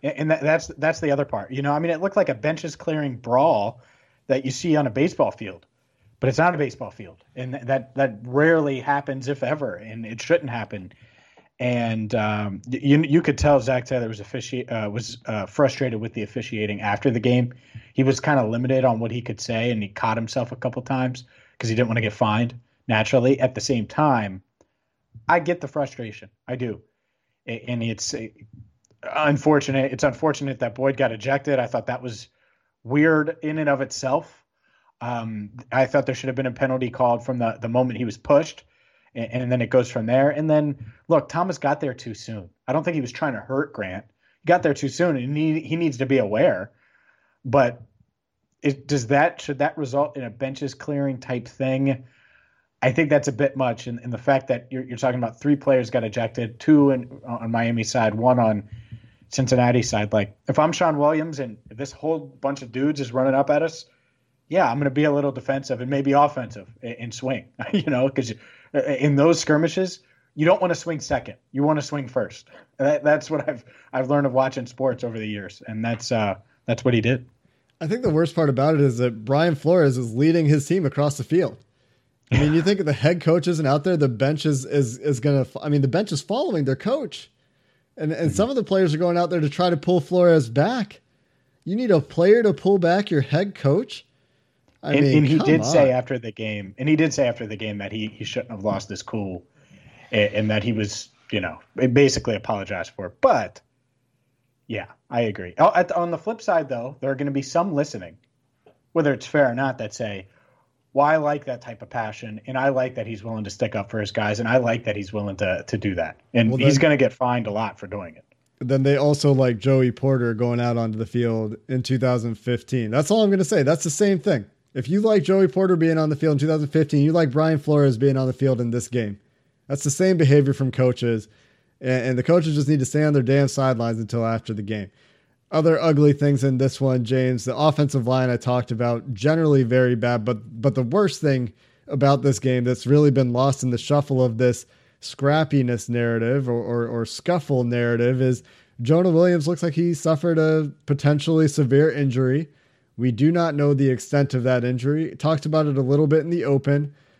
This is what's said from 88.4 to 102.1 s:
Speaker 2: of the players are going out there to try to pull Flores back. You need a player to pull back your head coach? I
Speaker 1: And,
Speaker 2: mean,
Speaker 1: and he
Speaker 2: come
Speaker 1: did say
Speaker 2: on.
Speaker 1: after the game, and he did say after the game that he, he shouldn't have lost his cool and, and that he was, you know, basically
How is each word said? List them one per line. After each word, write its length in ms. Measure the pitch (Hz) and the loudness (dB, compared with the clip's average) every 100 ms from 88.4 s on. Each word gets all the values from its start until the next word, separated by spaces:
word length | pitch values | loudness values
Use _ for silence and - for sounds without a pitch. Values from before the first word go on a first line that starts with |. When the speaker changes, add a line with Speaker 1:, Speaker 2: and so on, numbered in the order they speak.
| 226 | 0
Speaker 2:
of 60 | 269 | 0
the 60 | |
players 320 | 202 190 185 | 0 2 2
are 40 | 156 | 2
going 180 | 175 175 | 0 0
out 120 | 170 | 0
there 100 | 175 | 0
to 100 | 151 | -2
try 180 | 143 180 | 0 0
to 60 | 165 | 0
pull 240 | - 180 | 2 0
Flores 480 | - 180 175 160 117 | 2 4 6 6 4
back. 520 | 120 165 254 196 - _ _ _ _ _ _ | 2 0 0 -4 -8 _ _ _ _ _ _
You 120 | - 208 | -6 -2
need 140 | 247 | 2
a 100 | 175 | 2
player 420 | - - 180 226 | 2 2 6 6
to 120 | 214 | 6
pull 240 | 147 185 196 | 2 2 2
back 320 | 170 185 202 | 4 2 2
your 100 | 151 | 0
head 360 | 131 147 185 - | 0 0 -2 -2
coach? 500 | 139 156 254 - - _ _ _ _ _ _ _ | 0 0 0 -10 -20 _ _ _ _ _ _ _
I 140 | - | -2
Speaker 1:
And, 60 | 143 | 2
Speaker 2:
mean, 140 | 139 151 | 4 4
Speaker 1:
and 80 | 143 | 4
he 120 | 156 | 2
Speaker 2:
come 80 | - | 4
Speaker 1:
did 180 | 160 | 2
say 280 | - - 135 | 4 4 4
Speaker 2:
on. 60 | 127 | 4
Speaker 1:
after 200 | 123 127 | -2 -6
the 100 | 113 | -8
game, 440 | 107 110 104 98 101 | -10 -8 -8 -10 -6
and 100 | 156 | 2
he 60 | |
did 180 | 156 160 | 2 2
say 140 | 143 127 | 2 0
after 220 | 117 107 | -2 -8
the 80 | 107 | -8
game 220 | 110 101 | -8 -8
that 120 | 98 | -8
he, 160 | 107 107 | -8 -8
he 180 | - | -8
shouldn't 280 | 107 127 117 | -10 -8 -10
have 120 | 107 | -6
lost 240 | 104 98 - | -4 -4 -6
his 140 | 95 | -12
cool 400 | - 110 98 90 - _ _ - - - - | -10 -8 -6 -10 -14 _ _ -20 -20 -20 -4
and, 200 | 107 101 | 0 0
and 180 | 101 107 | 0 -2
that 120 | 107 | 0
he 100 | 107 | -2
was, 360 | 110 104 - - _ - | -2 -4 -6 -14 _ -8
you 80 | - | -6
know, 180 | 87 - - | -6 -10 -14
basically 600 | - 127 123 143 | -2 2 4 4